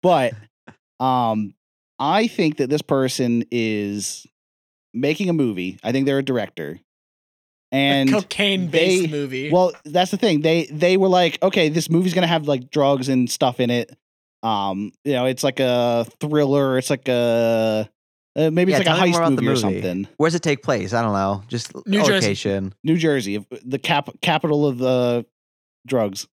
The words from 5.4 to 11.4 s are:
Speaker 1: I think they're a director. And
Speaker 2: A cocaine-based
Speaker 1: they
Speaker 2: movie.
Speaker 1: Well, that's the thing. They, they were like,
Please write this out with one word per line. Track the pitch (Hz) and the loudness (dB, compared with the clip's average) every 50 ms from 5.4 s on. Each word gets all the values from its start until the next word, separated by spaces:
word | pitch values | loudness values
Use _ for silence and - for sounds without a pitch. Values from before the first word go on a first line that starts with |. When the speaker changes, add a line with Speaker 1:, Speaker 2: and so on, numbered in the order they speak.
| 139 120 104 90 90 92 92 95 - | 0 0 -2 -4 -6 -8 -8 -8 -6
Speaker 1:
I | 110 120 | -2 -2
think | 135 135 | 0 0
they're | 139 139 139 | 2 0 0
a | 135 | 0
director. | 131 131 120 104 - _ - 78 71 76 - _ _ _ _ _ _ _ _ _ _ _ _ _ _ _ _ _ _ | -2 -2 -2 -2 -4 _ -10 -10 -10 -10 -14 _ _ _ _ _ _ _ _ _ _ _ _ _ _ _ _ _ _
And | - 135 139 139 139 139 135 135 | -2 0 2 2 2 2 2 2
Speaker 2:
A | 135 | 2
cocaine-based | 214 190 - - - 202 202 196 190 185 165 147 170 165 185 185 185 180 | 0 -2 -4 -4 -2 0 0 0 -2 -2 0 0 2 2 4 2 2 0
Speaker 1:
they | 160 | -2
Speaker 2:
movie. | 151 147 143 135 131 127 135 151 | -4 -4 -6 -6 -6 -8 -4 0
Speaker 1:
Well, | 156 180 185 180 151 - _ | 2 2 2 2 -2 -6 _
that's | 151 147 180 180 185 | -4 0 0 0 0
the | - 190 | -2 0
thing. | - 220 170 147 | 0 2 2 2
They, | 151 156 165 170 160 | 2 2 2 2 0
they | - 147 151 165 175 185 190 | -4 -4 0 2 4 4 4
were | 190 190 | 4 4
like, | 180 180 180 165 - - | 4 4 4 2 0 0